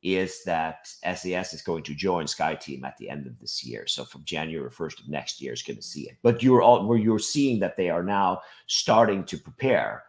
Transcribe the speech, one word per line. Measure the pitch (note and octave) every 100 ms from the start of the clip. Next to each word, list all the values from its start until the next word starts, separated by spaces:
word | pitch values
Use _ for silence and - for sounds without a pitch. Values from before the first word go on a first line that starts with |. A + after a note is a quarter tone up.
is | F2+ F#2 F#2 -
that | F#2 E2 D#2+ D#2+ - -
S | F2 F2+ F#2
A |
S | F2+ F2+
is | D#2
going | - E2
to | D#2
join | D2+ F#2+ F2 D2
SkyTeam | - D#2 D#2 - C2+
at | C2 -
the | -
end | C#2+ C2
of | A#1+
this | - -
year. | B1+ A1+ -
So | -
from | B1 -
January | D2+ D#2+ D#2+ D#2+ B1+
first | - E2 -
of | C#2+
next | D2 - -
year | C2+
is | A#1
gonna | - A1+
see | - D2 C2+
it. | -
But | A#2+ A#2+
you're | C3 B2+
all, | F#2+ A#2+ G2+
where | A#2
you're | G#2+ G#2+
seeing | - D3 C#3 A2+
that | F#2+ -
they | F2+
are | E2
now | F#2 G2+ F#2+ F#2+ - - -
starting | - - A2 A2+ G2
to | F2 -
prepare | - - C3 G2+ G#1 G#1